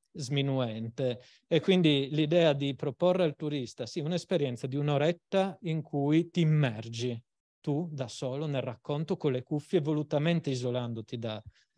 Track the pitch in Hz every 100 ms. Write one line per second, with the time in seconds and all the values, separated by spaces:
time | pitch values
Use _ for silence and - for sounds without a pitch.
0 | _ 175 131 143 139 131 120 110 113 -
1 | 131 123 - _ - 165 170 185 160 139
2 | 135 151 151 170 165 143 139 127 151 123
3 | 180 185 170 - 151 147 120 - 120 180
4 | 147 175 - 180 135 120 135 139 147 143
5 | 151 170 - 196 190 190 175 160 156 143
6 | 143 160 170 180 160 151 135 110 117 117
7 | 123 117 - _ _ _ - 143 175 147
8 | 123 - 135 135 156 135 120 113 - 147
9 | 160 180 151 127 - 151 - 185 147 151
10 | 147 151 156 170 - 131 123 123 120 113
11 | 110 120 113 107 - - _